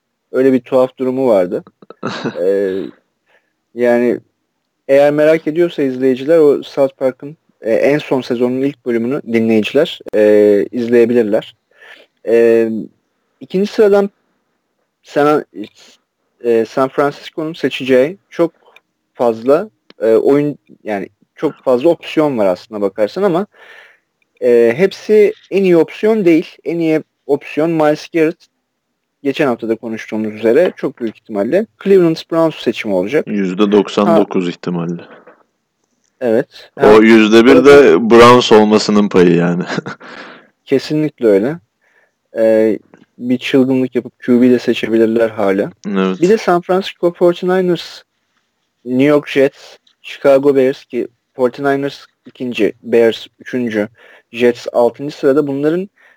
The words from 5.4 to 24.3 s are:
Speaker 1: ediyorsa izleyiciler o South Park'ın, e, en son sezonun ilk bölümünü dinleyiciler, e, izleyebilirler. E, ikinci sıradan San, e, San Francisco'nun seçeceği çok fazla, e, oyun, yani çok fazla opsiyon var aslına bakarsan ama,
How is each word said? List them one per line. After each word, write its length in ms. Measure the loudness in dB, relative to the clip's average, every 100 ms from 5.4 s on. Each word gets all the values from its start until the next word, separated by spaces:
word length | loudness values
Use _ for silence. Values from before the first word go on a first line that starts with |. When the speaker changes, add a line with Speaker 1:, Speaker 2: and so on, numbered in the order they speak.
| -2
Speaker 1:
ediyorsa 340 | -2 -2 -2
izleyiciler 560 | -6 -2 -2 -2 0 2
o 260 | 4 2
South 340 | -4 -4 -4 -2
Park'ın, 400 | -6 -6 -16 -20 _ _
e, 100 | -4
en 260 | 0 0 0
son 240 | -2 -6
sezonun 400 | -4 -4 -2 -2
ilk 240 | -6 -6 -6
bölümünü 360 | -4 -4 -6 -4
dinleyiciler, 680 | -2 0 0 0 -2 -2 -6 -8 0
e, 500 | 2 4 4 2 0
izleyebilirler. 840 | -6 0 2 2 2 0 -2 -6 _ _ _ -20 -20 _ _ -2
E, 420 | 2 4 2 0 -4 -10 _ _ _ _ _
ikinci 320 | -8 -4 -4
sıradan 380 | 0 2 2 0 -6 _ _ _ _ _ _ _ _
San, 420 | _ -2 0 -2 -4 -16 -18 _ _ _ _ _ _ _
e, 220 | -2 0 -2
San 240 | -4 -4
Francisco'nun 640 | -2 -4 -4 -16 -12 -12
seçeceği 640 | -6 -8 -6 -2 0 0 -4 _
çok 220 | -6 -6 -6 _ _ _ _ _
fazla, 560 | _ -4 -4 -2 -2 -2 _ _ -6
e, 60 | 0
oyun, 500 | 0 2 0 -2 -8 _ -20
yani 260 | -10 -10 -10 _ _ _
çok 280 | -8 -6
fazla 260 | -2 0 0
opsiyon 480 | -2 -4 -2 -2 0
var 80 | -2
aslına 360 | -2 -8 -8
bakarsan 420 | -6 -4 -4 -2
ama, 240 | -2 -2 -6 _ -20 -20 -20 _ _ _ _